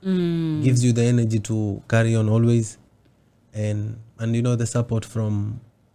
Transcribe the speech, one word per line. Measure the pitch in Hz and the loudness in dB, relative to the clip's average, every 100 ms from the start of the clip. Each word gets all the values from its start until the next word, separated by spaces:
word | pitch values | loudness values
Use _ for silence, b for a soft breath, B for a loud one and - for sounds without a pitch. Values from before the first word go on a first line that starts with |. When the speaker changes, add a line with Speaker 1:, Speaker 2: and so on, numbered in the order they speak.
Speaker 1:
Mm. | 190 185 175 170 160 151 | -2 0 0 0 -2 0
Speaker 2:
gives | 147 123 | 2 4
you | 123 | 4
the | 117 | 2
energy | 120 123 113 110 | 2 2 2 -2
to | 101 110 107 98 - | -2 -2 -2 -4 0
carry | 113 113 113 | 2 2 2
on | 107 | 2
always. | 113 117 117 110 - _ _ _ _ _ _ _ | 2 4 2 0 -8 _ _ _ _ _ _ _
And, | 107 107 104 107 113 - - | -8 -4 -4 -6 -10 -16 -8
and, | 117 | -4
you | 117 | -2
know, | 123 120 | 0 0
the | 117 | 0
support | 120 117 113 | -2 -2 -4
from | - 113 107 104 104 110 - _ _ | -4 -4 -2 -2 -4 -8 -14 _ _